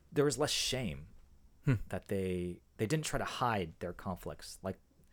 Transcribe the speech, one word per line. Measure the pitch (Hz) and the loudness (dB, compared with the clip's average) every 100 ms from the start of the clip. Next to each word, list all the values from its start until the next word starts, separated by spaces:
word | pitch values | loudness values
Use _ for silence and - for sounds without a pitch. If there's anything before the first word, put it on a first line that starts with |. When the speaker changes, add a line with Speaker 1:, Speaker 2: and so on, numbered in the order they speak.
| - | -2
Speaker 1:
there | 151 | 4
was | 147 123 | 4 4
less | 147 | 2
shame | - - 127 113 69 78 - - - - - | 2 2 0 0 -4 -8 -16 -20 -20 -20 -2
Speaker 2:
Hmm. | - 117 - | 2 2 2
Speaker 1:
that | 95 - | -6 -2
they, | 98 92 90 90 87 - - | 0 0 0 -2 -6 -10 -4
they | 113 | 0
didn't | 156 | 0
try | 151 135 | 0 -2
to | |
hide | 98 - 123 107 82 - | -2 0 2 2 0 -4
their | 87 | -8
conflicts. | - 98 87 82 76 - - | -6 -6 -4 -6 -10 -12 -8
Like, | 95 - _ _ - | -6 -6 _ _ -20